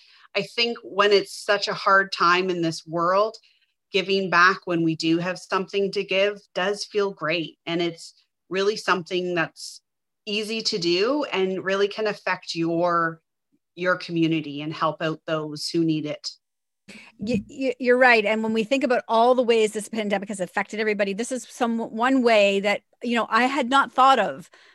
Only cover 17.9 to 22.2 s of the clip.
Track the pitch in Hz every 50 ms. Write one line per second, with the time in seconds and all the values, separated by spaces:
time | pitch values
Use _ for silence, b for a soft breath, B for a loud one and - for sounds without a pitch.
17.9 | 247 247 262 247 240 226 202 202 220 220 220 220 220 226 220 214 277 269 285 254
18.9 | 247 226 - - 226 226 233 247 254 247 254 220 233 226 220 208 214 220 202 -
19.9 | - 226 214 202 208 190 202 - 214 190 180 175 - 208 196 - - 208 220 214
20.9 | 208 202 208 196 196 190 233 - 262 247 - - - - 247 233 233 226 226 -
21.9 | - 220 233 262 269 269